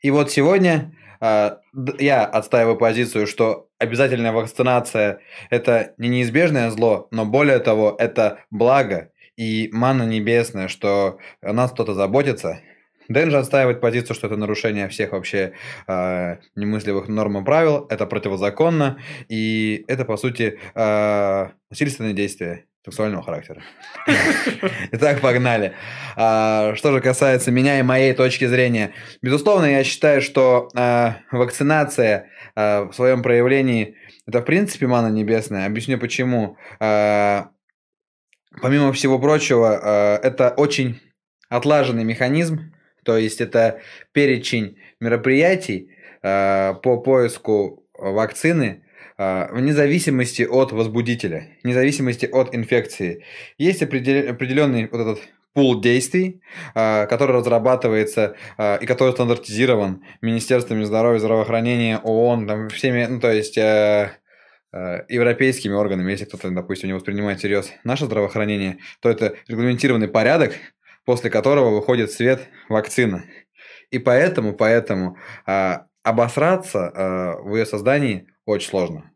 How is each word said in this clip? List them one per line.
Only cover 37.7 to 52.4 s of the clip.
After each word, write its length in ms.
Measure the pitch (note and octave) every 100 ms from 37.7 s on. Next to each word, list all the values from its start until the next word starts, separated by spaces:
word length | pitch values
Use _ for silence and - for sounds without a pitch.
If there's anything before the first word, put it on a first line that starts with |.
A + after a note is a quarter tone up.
| _ _ _ _ _ _ _ _ -
помимо 300 | B2+ C#3+ C#3+
всего 260 | C3+ C3+ C3
прочего, 600 | C3+ D3+ D3+ B2 A2+ G#2+
а, 360 | G#2+ G#2 G#2 G#2
это 280 | G#2+ - B2 B2
очень 440 | D3 D3 C3 A#2 _ _ _ _ _
отлаженный 540 | A#2+ C3+ D3 C3 A#2
механизм, 680 | A2+ A2+ B2+ D3 E3 D#3+ D#3+ _ _ _
то 120 | - A2+
есть 260 | A2 -
это 380 | A#2 A#2 A2+ - - - -
перечень 640 | - C#3+ B2 A#2 A#2+ G#2 - - _
мероприятий, 880 | A#2 A2+ A#2+ C3 E3+ F#3 F#3 F#2 - _ - -
а, 520 | G2 G2 G2 G2 F#2+
по 220 | F#2+ B2+ A#2+
поиску 880 | B2 C3 A#2+ A#2 - G#2+ G2 - _
вакцины, 880 | _ G2 G2 A2 - D#3 E3+ B2 F2 _ _ - _
а, 320 | G2 F#2+ F2
вне 200 | A#2 C3
зависимости 720 | D3 C#3+ E3+ E3+ C3+ A#2+ -
от 300 | A#2+ B2+ C3
возбудителя, 760 | A2 A2+ A2+ A#2+ A#2 G2+ D#2+ - _
вне 120 | B2
зависимости 520 | B2 C3 C#3+ C3 A#2 B2
от 280 | C3